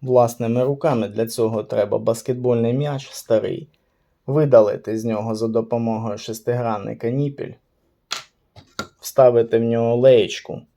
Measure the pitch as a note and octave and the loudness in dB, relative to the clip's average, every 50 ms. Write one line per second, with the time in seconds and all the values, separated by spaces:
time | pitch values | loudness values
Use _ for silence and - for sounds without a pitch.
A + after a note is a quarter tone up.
0 | C3 B2+ B2+ B2 A#2+ A#2 A#2 - A#2+ A2+ A#2 B2 B2+ C3+ C#3+ C#3 - D#3+ C#3 A#2 | -2 2 4 4 4 4 2 -2 -4 -2 0 0 0 0 0 0 0 0 0 0
1 | G#2+ G2+ G#2 A2 A#2 A#2 - - A2+ A2 A2+ G#2+ G#2+ - A#2+ A2 G#2 G2+ G#2+ A2 | -2 -4 -4 -4 -4 -4 -2 -2 -2 0 -2 -4 -6 -4 -2 -2 0 0 -2 -2
2 | A2 A2+ A2+ - - - B2+ B2 B2 B2 A#2+ A#2 A#2 A#2 A#2+ C3+ D3 D3 C#3+ C3+ | 0 -2 -2 -2 -2 -6 -6 -2 0 0 0 2 0 0 0 -2 -2 -4 -6 -8
3 | C3+ - - - - - A2+ G#2+ - - - - D#3 - _ _ _ _ _ _ | -10 -14 -18 -10 -4 0 0 0 0 -2 -6 -8 -10 -16 _ _ _ _ _ _
4 | _ _ _ _ _ - C3+ D3+ D3+ C#3+ B2+ A#2 G#2+ G#2 G#2 - - G#2 A2 A2+ | _ _ _ _ _ -2 0 0 4 6 6 6 6 6 2 -4 -6 -6 -6 -4
5 | A2 A#2 A2 G#2 G#2+ A2+ A2 A2 A2+ A2+ A2 A2+ A2 A2+ A#2+ A#2 A#2 A2+ A2+ A2 | -4 -4 -4 -4 -4 -4 -4 -4 -4 -2 -2 -2 -2 -2 -4 -4 -2 -2 -4 -4
6 | A2+ A2+ G2+ G#2 - - A2 A2 - B2 A#2+ B2 B2 A2+ A2 G#2 G2 G#2+ - - | -4 -6 -8 -8 -10 -12 -12 -8 -6 -4 -4 -2 -2 -4 -4 -6 -6 -10 -10 -8
7 | - A#2 B2 C#3 C#3+ C#3+ C#3+ C#3 - - - - _ _ _ _ _ _ _ _ | -6 -4 -4 -2 -4 -4 -6 -8 -12 -14 -14 -18 _ _ _ _ _ _ _ _
8 | _ - - - - _ _ _ _ _ _ - - _ _ - - - _ _ | _ -12 -12 -12 -12 _ _ _ _ _ _ -20 -20 _ _ -14 -14 -14 _ _
9 | - - - - C3 B2 A#2+ A#2 A2+ A#2 - A#2 A#2 A#2 A#2 A#2 A#2 A#2 A#2+ A#2+ | -18 -4 2 4 4 6 6 4 2 2 2 0 0 0 0 0 0 0 2 4
10 | B2 C3+ B2+ A#2 G2+ F2 - - - - - - - _ _ | 6 6 6 6 4 2 -4 -10 -12 -14 -14 -14 -16 _ _